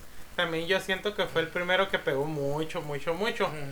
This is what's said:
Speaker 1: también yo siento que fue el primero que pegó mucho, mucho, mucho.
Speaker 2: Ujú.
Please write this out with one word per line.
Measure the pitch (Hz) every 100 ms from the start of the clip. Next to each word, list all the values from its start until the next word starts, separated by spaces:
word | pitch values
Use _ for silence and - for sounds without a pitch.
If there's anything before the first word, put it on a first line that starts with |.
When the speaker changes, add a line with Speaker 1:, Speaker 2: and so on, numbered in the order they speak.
| - - - -
Speaker 1:
también | 170 160 170
yo | 190
siento | 190 185 208 208
que | 170
fue | 165
el | 160
primero | 180 175 185 196
que | -
pegó | - 135 147
mucho, | 156 139 151 160 180
mucho, | 147 143 170
mucho. | 165 220 - 180
Speaker 2:
Ujú. | 151 139